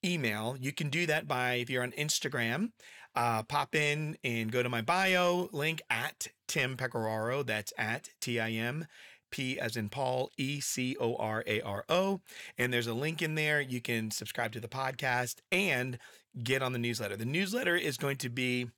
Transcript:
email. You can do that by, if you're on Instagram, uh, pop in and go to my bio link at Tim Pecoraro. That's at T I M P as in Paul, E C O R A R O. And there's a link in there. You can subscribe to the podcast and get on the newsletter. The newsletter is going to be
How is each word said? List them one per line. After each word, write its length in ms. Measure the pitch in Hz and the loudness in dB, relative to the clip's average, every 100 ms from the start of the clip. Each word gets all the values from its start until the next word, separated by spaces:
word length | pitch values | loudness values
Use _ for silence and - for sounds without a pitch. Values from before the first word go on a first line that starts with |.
email. 520 | 185 175 120 107 110 135 | 0 2 2 0 -2 -2
You 140 | 127 | -4
can 180 | 147 151 | -2 0
do 160 | 151 175 | 0 2
that 220 | 151 151 | 2 2
by, 280 | 131 123 123 | 2 2 2
if 140 | 120 | 2
you're 140 | 127 | 0
on 80 | 123 | 0
Instagram, 800 | - 147 - - 139 117 127 226 _ - - - | -2 0 0 0 0 2 2 0 _ -20 -20 -6
uh, 300 | - 120 113 | 0 2 2
pop 320 | 110 147 139 156 | 2 0 2 2
in 420 | 147 147 151 156 | 4 2 -2 -2
and 280 | 131 117 110 | -2 0 2
go 100 | 123 | 2
to 60 | 123 | 2
my 120 | 120 | 0
bio 680 | 113 175 190 185 180 180 180 | 2 4 6 6 6 4 0
link 300 | 147 151 160 - | 0 0 -2 -2
at 400 | 113 143 - - _ - | -2 -2 -6 -10 _ -6
Tim 300 | 156 131 131 | 0 0 0
Pecoraro. 680 | 127 120 110 110 113 135 127 | -2 0 0 0 0 0 0
That's 280 | 107 104 - | -2 -2 -4
at 320 | 110 123 - - | -2 -2 -6 -8
T 180 | - 117 | -2 0
I 120 | 113 | 0
M 360 | 113 117 147 160 - - - _ | 0 -2 -4 -8 -14 -20 -20 _
P 300 | - 131 131 | -6 -4 -2
as 160 | 120 117 | -2 -2
in 140 | 104 | -4
Paul, 420 | 143 131 127 - - | -2 0 0 -2 -2
E 240 | 135 143 | -4 -2
C 340 | - - 127 131 | -4 -2 -2 0
O 160 | 113 117 | -2 0
R 260 | 110 110 117 | -2 -2 0
A 160 | 110 | -2
R 220 | - 101 - | -2 -6 0
O. 320 | 170 190 190 - - - - | 2 2 0 -6 -18 -16 -2
And 160 | 123 | 0
there's 140 | 120 117 | 2 0
a 60 | |
link 280 | 117 147 160 | -2 -2 -2
in 140 | 160 156 | -2 0
there. 240 | 151 151 | 2 2
You 220 | 135 123 | 0 -4
can 300 | 117 117 110 | -2 -2 0
subscribe 420 | - 107 - 113 | -4 -6 -4 -4
to 80 | 113 | -4
the 80 | 113 | -8
podcast 680 | 131 131 135 135 123 123 - _ | -4 -4 -2 0 2 0 -6 _
and 480 | 180 196 131 127 123 - - _ 131 | 0 2 2 0 -4 -12 -20 _ -8
get 220 | 117 135 | 0 2
on 80 | 131 | 2
the 80 | 127 | 0
newsletter. 380 | 120 117 107 101 | 0 0 -2 -2
The 80 | 117 | -2
newsletter 500 | 156 196 233 269 170 | 0 0 0 2 2
is 220 | 160 131 | 2 0
going 200 | 139 139 | -2 -2
to 120 | 127 | -4
be 400 | 123 127 123 123 | 0 0 0 -2